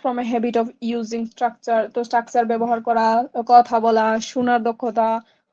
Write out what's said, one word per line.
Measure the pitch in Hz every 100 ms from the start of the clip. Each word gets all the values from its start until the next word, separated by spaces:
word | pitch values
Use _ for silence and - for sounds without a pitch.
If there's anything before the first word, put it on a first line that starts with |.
from | 277 240
a | 233
habit | 240 240 226
of | 226 - 233 233
using | 220 233 226
structure। | - 240 226 240 226 220
তো | 240
স্ট্রাকচার | 233 233 233 247 233
ব্যবহার | 226 233 233
করা, | 233 226 226 226 262 247 233
কথা | 240 240 233
বলা, | 226 220 220 226
শোনার | 226 262 247 240
দক্ষতা, | 233 226 240 226 226 226 - _ _